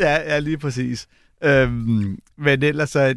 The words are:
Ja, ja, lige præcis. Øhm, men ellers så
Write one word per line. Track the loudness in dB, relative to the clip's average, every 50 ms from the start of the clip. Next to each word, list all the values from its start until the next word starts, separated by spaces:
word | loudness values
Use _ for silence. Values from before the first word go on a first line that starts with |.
Ja, | 0 0 0 0 -2 -2 -4
ja, | -4
lige | -2 -4 -6 -4
præcis. | -6 -6 -4 -4 -4 -4 -6 -8 -10 _ _ _ _ _ _ _ 2
Øhm, | 4 4 4 4 2 0 -2 -2 0 0 0 0 -2 -4 -8 -14 _ _ -2
men | 0 0 2 2 2
ellers | 0 0 -2 -2 -2
så | 0 2 2 2 0